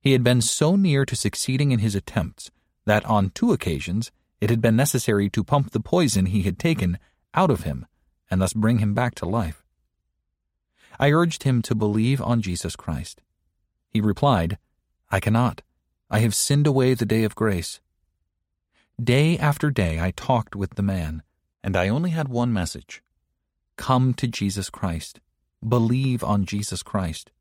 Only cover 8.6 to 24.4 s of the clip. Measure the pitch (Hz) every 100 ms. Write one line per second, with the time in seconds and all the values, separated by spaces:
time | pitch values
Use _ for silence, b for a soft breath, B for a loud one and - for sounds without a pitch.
8.6 | 110 117 104 104 123 - 87 110 87 -
9.6 | _ _ _ _ _ _ _ _ _ _
10.6 | _ B B B 143 151 170 - 139 123
11.6 | - 110 107 107 113 135 - 120 98 87
12.6 | - - - 73 - - _ _ _ _
13.6 | _ _ _ 113 107 98 143 110 82 98
14.6 | _ _ _ _ _ 98 104 113 123 -
15.6 | _ _ _ _ _ 110 113 104 - 143
16.6 | 147 135 127 127 110 110 110 - 110 92
17.6 | 82 - _ _ _ _ _ _ _ _
18.6 | _ _ _ - 117 127 156 170 151 147
19.6 | 151 131 87 80 90 - - 123 107 101
20.6 | 98 - 98 95 78 78 - _ _ _
21.6 | 95 90 92 127 175 160 143 120 123 107
22.6 | 85 - - - _ _ _ _ _ _
23.6 | _ - - 131 127 123 127 -